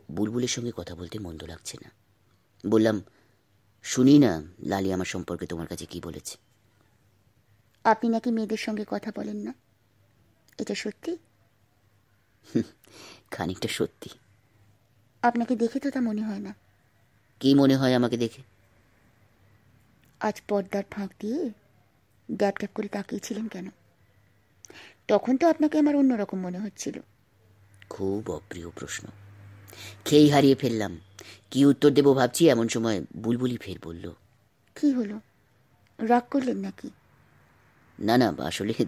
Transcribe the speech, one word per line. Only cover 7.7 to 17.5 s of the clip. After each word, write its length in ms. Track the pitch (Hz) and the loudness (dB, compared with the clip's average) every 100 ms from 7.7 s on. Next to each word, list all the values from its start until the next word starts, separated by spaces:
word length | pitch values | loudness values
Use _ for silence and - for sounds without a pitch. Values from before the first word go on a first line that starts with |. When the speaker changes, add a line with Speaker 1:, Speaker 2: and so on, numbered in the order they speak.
| _ | _
Speaker 2:
আপনি 260 | 220 220 233 | 0 2 2
নাকি 200 | 226 247 | 0 -2
মেয়েদের 260 | 226 208 220 | -2 -2 -4
সঙ্গে 280 | - 214 208 | -4 -6 -6
কথা 260 | 202 214 208 | -8 -8 -10
বলেন 200 | 214 208 | -10 -8
না, 180 | 208 269 _ _ _ _ _ _ _ _ _ - | -10 -14 _ _ _ _ _ _ _ _ _ -10
এটা 160 | - | -8
সত্যি? 420 | 202 214 - - 339 _ _ _ _ _ _ _ _ _ _ _ _ - | -6 -8 -8 -8 -10 _ _ _ _ _ _ _ _ _ _ _ _ -6
Speaker 1:
<laughs> 80 | 117 - _ _ - - - _ | -4 -4 _ _ -20 -20 -20 _
খানিকটা 380 | - 87 95 113 | -8 -6 -6 -6
সত্যি। 420 | - - _ - - _ _ _ _ _ _ _ _ _ _ | -4 -4 _ -20 -20 _ _ _ _ _ _ _ _ _ _
Speaker 2:
আপনাকে 340 | 240 233 233 233 | -2 0 -2 0
দেখে 240 | 233 277 | -2 -2
তো 100 | 277 | -4
তা 100 | 269 | -2
মনে 220 | 233 214 | -2 -2
হয় 160 | 214 202 | -6 -8
না। 160 | 196 - _ _ _ _ _ _ _ - | -10 -14 _ _ _ _ _ _ _ 0
Speaker 1:
কি 140 | 135 | 4